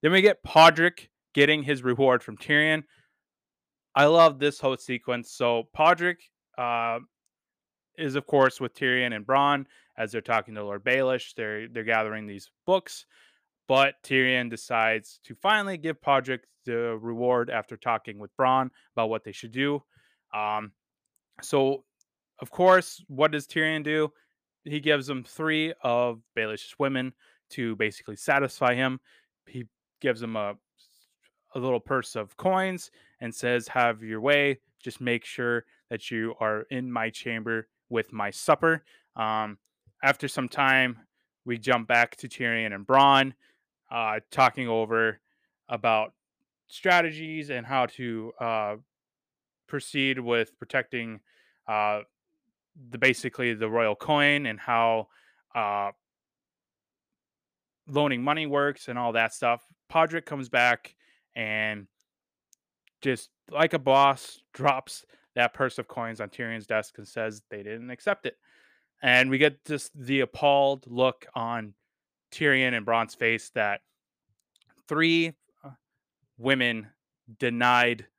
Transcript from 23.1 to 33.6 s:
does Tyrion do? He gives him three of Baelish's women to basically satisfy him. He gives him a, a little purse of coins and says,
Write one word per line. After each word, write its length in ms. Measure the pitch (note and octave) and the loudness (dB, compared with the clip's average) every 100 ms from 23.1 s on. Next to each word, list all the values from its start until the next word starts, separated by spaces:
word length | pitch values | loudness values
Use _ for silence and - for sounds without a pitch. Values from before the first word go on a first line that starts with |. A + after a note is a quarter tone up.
| C3+ D#3 | 0 0
does 160 | D3+ C#3 | 0 -6
Tyrion 380 | - D#3 D#3 | -4 -2 -2
do? 280 | D3+ D#3 D3+ _ _ _ _ _ | -2 -2 -2 _ _ _ _ _
He 160 | - D3+ | -10 -6
gives 280 | D3 D3 C3+ | 2 0 0
him 160 | C3+ | -10
three 500 | A#2+ - D#3 D#3 D#3 E3 | -10 -8 -2 -2 -2 -4
of 400 | B2+ A#2+ B2 A2+ _ - | 0 2 0 -4 _ -6
Baelish's 380 | A2 G#2+ - - | -6 -6 -12 -6
women 340 | C#3 C3+ C3 - _ _ _ | -4 -2 -6 -10 _ _ _
to 260 | - A#2 G#2 | -8 -6 -2
basically 400 | G#2+ - - G#2 | -4 -4 -16 -12
satisfy 580 | - C#3 C#3 - C3 | 0 0 0 0 0
him. 260 | B2 C3 C3 _ _ _ _ _ | 0 -2 -4 _ _ _ _ _
He 180 | B2+ A#2 _ _ _ | -14 -14 _ _ _
gives 220 | C#3 A2+ | -4 -4
him 140 | A#2 A2 | -6 -6
a, 180 | G#2 G#2 _ _ _ _ _ _ _ _ _ | -6 -10 _ _ _ _ _ _ _ _ _
a 40 | C3+ | -8
little 220 | B2+ B2 | -2 -4
purse 360 | - C3+ A#2 A#2 | -2 -4 -4 -10
of 200 | G#2 - | -12 -4
coins 540 | F#3 F#3 F#3+ F3+ - _ _ _ | 0 0 -2 -6 -12 _ _ _
and 140 | A#2+ | -12
says, 340 | A2+ B2 B2 | -6 -2 -2